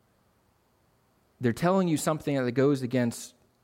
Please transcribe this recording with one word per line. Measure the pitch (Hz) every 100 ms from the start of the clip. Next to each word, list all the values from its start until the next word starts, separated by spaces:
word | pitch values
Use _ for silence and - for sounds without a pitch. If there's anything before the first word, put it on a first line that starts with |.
| _ _ _ _ _ _ _ _ _ _ _ _ _ -
they're | 123
telling | 113 170 190 180
you | 147
something | - 156 - 139
that | 123
goes | 123 135 139
against | 127 127 120 - - - _ _